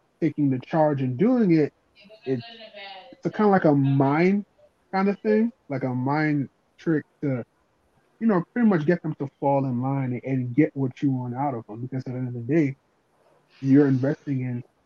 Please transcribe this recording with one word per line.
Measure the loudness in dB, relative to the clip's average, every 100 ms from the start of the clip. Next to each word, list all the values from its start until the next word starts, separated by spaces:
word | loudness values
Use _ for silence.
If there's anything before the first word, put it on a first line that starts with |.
| _ -4
taking | -4 0 -2
the | -2
charge | -2 0 2 0
and | -2 0
doing | 2 2 4
it, | 2 2 _ _ _ -20 -14 -6
it's, | -6 -6 -18 -20 -18 -18 -18 -20
it's | -10 -8
a |
kinda | 0 4
like | 4 4
a |
mind | 4 4 2 2 2 2 2 -4 _ _ _ _
kind | -2 -2
of | -2
thing, | 0 0 0 -4 -8
like | -6
a | -4
mind | -2 -2 0 0 0 -4 _ _ _
trick | -2 -2 -2 -8
to, | -4 -4 -8 _ _ _ _ _ _ -4
you | 0
know, | 0 0
pretty | 0 2
much | 4 2
get | 0
them | -2 -8
to | -8 -4
fall | 0 0 0
in | -2
line | -2 -2 -4
and, | -6
and | -4 -4 -2 0
get | 0 0
what | -6 -2
you | -2
want | -2 -4 -6
out | -4 -6
of | -10
them. | -12
Because | -8 -8 -8
at |
the | -8
end | -8
of |
the | -8
day, | -2 0 0 -2 _ _ _ _ _ _ _ -6
you're | 4 6 6
investing | 4 0 -4 -4 -6
in, | -4 -8 -10 _